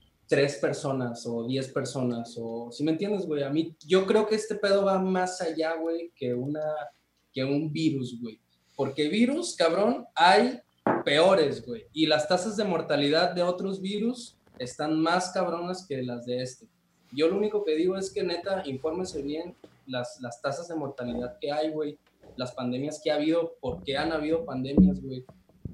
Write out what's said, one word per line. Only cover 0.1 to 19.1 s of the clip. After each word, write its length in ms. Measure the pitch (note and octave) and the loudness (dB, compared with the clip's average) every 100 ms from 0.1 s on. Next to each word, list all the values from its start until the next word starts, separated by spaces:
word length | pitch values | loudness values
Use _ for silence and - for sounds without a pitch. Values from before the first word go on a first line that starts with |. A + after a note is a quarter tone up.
| _ - | _ 0
tres 280 | C#3 C#3+ - | 2 2 2
personas 680 | D3+ A#2 C#3+ C3 A#2+ A#2 A#2+ | -2 -2 -2 -2 -2 -6 -6
o 180 | A#2 A#2 | -4 -2
diez 200 | C3 C3 | -4 -4
personas, 640 | - B2 C3+ B2 A#2 A#2 A#2 | -4 -4 -2 -2 -2 -6 -10
o, 320 | A2+ A#2 A#2+ | -8 -8 -10
¿sí 120 | - | -4
me 80 | D3+ | -2
entiendes, 340 | D#3+ G3+ G3+ D3 | 0 -2 -2 -2
güey? 180 | D3 | -4
A 60 | C3+ | 0
mí, 260 | D3+ D#3+ - D3+ | -2 -2 -8 2
yo 200 | F#3 F#3+ | 2 4
creo 220 | G#3+ G#3+ | 4 4
que 80 | G#3+ | 0
este 200 | - G#3 | -2 -2
pedo 300 | G3+ G3 G3 | 2 4 4
va 140 | F#3+ | 2
más 420 | F#3+ F#3 F3+ - | 2 0 0 -2
allá, 340 | E3+ D#3+ D#3+ E3 | -4 -2 -2 -2
güey, 360 | E3 E3+ E3+ - | -2 -4 -6 -6
que 180 | B2 | -4
una, 300 | B2 C3+ D3+ D3+ D3+ C#3+ - _ _ _ | -2 -4 -4 -4 -6 -8 -16 _ _ _
que 100 | C3 | -4
un 280 | C3+ C#3+ D#3 | -2 0 -2
virus, 480 | D3+ D#3 C3+ A#2+ A#2+ | 0 0 0 -4 -8
güey. 180 | A#2 A2 _ _ _ - | -10 -12 _ _ _ -4
Porque 320 | C3 - D3+ | -2 0 0
virus, 460 | G#3 B3 D#4 E4+ - | 4 4 2 -2 2
cabrón, 500 | E3 F3 A3 C4+ - - | 2 4 2 2 -4 4
hay 440 | F3 G#3 B3 - - _ - - | 8 8 6 0 -12 _ 0 0
peores, 600 | D3 D3 F3+ F3+ C#3+ - B2 | 4 6 8 6 4 0 -8
güey. 200 | A2+ - | -12 -8
Y 140 | D#3 D#3 | 0 4
las 200 | D3+ - | 4 4
tasas 300 | F3+ A3 G3+ | 0 0 -2
de 60 | |
mortalidad 720 | G3+ E3 - C#3+ C#3+ D#3 F3+ F3 | 0 0 2 2 4 4 4 2
de 80 | |
otros 380 | F3 F3+ F#3+ F#3+ | 0 0 -4 -4
virus 560 | F#3 G#3 A#3 B3+ - - _ - | -4 -2 -2 -2 -10 -20 _ -10
están 420 | B2+ - D3+ D#3 | -10 -4 0 2
más 320 | E3 F3+ F#3 | 4 2 0
cabronas 540 | G3 F3 E3+ F3 F3+ - | -2 -2 -2 -4 -6 -6
que 140 | C3+ | -6
las 240 | B2+ A#2+ A#2+ | -4 -6 -6
de 160 | B2 | -4
este. 260 | B2+ - - _ _ _ _ | -6 -10 -20 _ _ _ _
Yo 160 | B2+ E3 | 0 2
lo 100 | G3 | 2
único 260 | G#3 G#3 | 0 0
que 120 | D#3+ D#3 | 0 0
digo 200 | F3+ F#3+ | 0 -2
es 120 | F#3+ | -4
que, 120 | G3+ | -4
neta, 400 | F3+ F3 F#3+ F#3 C#3 | -4 -4 -4 -4 -4
infórmese 560 | B2+ D#3 E3+ F#3 | -6 -4 -4 -6